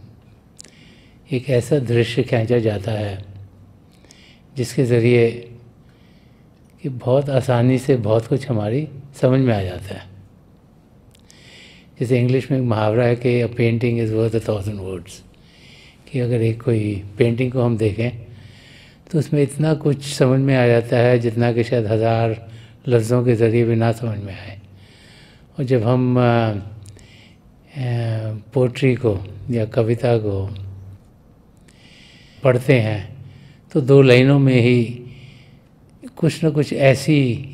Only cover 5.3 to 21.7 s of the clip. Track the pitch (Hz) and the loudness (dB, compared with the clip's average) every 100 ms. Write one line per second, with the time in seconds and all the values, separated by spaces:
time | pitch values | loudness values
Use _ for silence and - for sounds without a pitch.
5.3 | 120 - - - - - _ _ - _ | 0 -14 -20 -20 -20 -20 _ _ -20 _
6.3 | _ _ _ _ _ 151 123 123 135 143 | _ _ _ _ _ -10 -6 0 0 2
7.3 | 131 - 120 123 131 - 127 104 113 113 | -2 2 2 2 2 2 0 2 0 0
8.3 | 135 - 110 104 127 156 - - - 127 | -4 -2 -4 -2 -4 -6 -14 -20 -2 2
9.3 | 131 131 104 95 - - - - - - | 2 2 0 -4 -8 -12 -16 -16 -20 -20
10.3 | - _ _ _ _ _ _ _ _ _ | -20 _ _ _ _ _ _ _ _ _
11.3 | - - - - - - - 120 127 123 | -20 -20 -20 -20 -20 -20 -10 0 2 2
12.3 | 131 - 135 123 107 107 113 120 120 123 | 0 0 -2 0 0 2 2 2 0 0
13.3 | 120 113 120 117 113 120 117 113 110 113 | 0 -2 0 0 0 -2 -2 -2 0 0
14.3 | 113 110 104 98 101 92 92 - - - | -2 -4 -6 -6 -10 -10 -12 -14 -20 -20
15.3 | _ - _ - - - _ - 131 120 | _ -20 _ -20 -20 -20 _ -10 -6 -2
16.3 | 120 113 113 - 113 104 98 98 - 117 | 0 -2 -2 -2 0 -2 -6 -10 0 0
17.3 | 117 127 127 120 110 110 95 120 - - | 2 -2 0 -2 0 -2 -2 -6 -6 -18
18.3 | - - - - - - - - 156 - | -20 -20 -20 -20 -20 -20 -20 -6 -4 -2
19.3 | 147 139 139 156 143 147 139 - - 131 | 0 0 0 -2 0 0 -2 -6 0 2
20.3 | 135 135 131 120 117 113 123 120 123 117 | 4 2 2 4 2 2 2 4 4 0
21.3 | 110 120 117 110 | 0 0 0 0